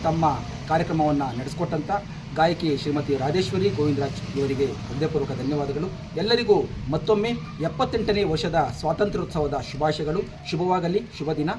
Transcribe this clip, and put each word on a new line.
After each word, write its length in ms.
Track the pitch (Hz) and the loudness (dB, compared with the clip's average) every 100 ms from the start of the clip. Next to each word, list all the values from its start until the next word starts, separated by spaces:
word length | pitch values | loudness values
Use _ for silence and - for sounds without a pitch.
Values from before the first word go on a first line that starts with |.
ತಮ್ಮ 260 | 160 165 160 131 - - - | 0 2 2 2 -4 -10 0
ಕಾರ್ಯಕ್ರಮವನ್ನು 680 | 160 170 160 151 147 135 117 | 0 2 2 4 4 0 -4
ನಡೆಸಿಕೊಟ್ಟಂಥ 520 | 131 160 170 160 143 202 - - - 151 | -6 -4 -2 -2 -2 -2 -4 -12 -8 2
ಗಾಯಕಿ 420 | 160 170 170 139 | 4 4 2 0
ಶ್ರೀಮತಿ 400 | 151 147 143 139 | 0 0 2 0
ರಾಜೇಶ್ವರಿ 520 | 135 175 190 190 196 | 2 2 2 2 2
ಗೋವಿಂದರಾಜ್ 680 | 170 147 139 139 - - 135 | 2 2 2 0 -4 -6 -2
ಇವರಿಗೆ 280 | 139 135 135 | 0 2 0
ಹೃದಯಪೂರ್ವಕ 680 | - - 135 156 147 135 | -2 -6 -2 0 0 -2
ಧನ್ಯವಾದಗಳು. 840 | 127 127 147 139 143 135 - - 151 | -2 -2 0 -2 -2 -4 -6 -8 -4
ಎಲ್ಲರಿಗೂ 520 | 202 233 214 190 120 - 127 | 2 2 6 4 4 -4 -2
ಮತ್ತೊಮ್ಮೆ 380 | 156 - 208 226 240 - - | -2 2 2 2 -2 -6 -4
ಎಪ್ಪತ್ತೆಂಟನೇ 600 | 160 - 254 233 214 202 | -4 0 0 0 0 2
ವರ್ಷದ 480 | 196 156 180 165 131 - | 2 0 0 2 0 0
ಸ್ವಾತಂತ್ರ್ಯೋತ್ಸವದ 840 | 156 165 202 147 - 165 147 135 123 | -2 2 0 0 -2 -2 0 -2 -4
ಶುಭಾಶಯಗಳು. 500 | 131 151 147 151 170 226 - - | 0 0 0 0 -2 -2 -8 -4
ಶುಭವಾಗಲಿ, 500 | 160 180 180 170 196 233 - | -2 2 2 2 0 -2 -6
ಶುಭ 140 | 147 | -4
ದಿನ 180 | 151 151 | 0 -2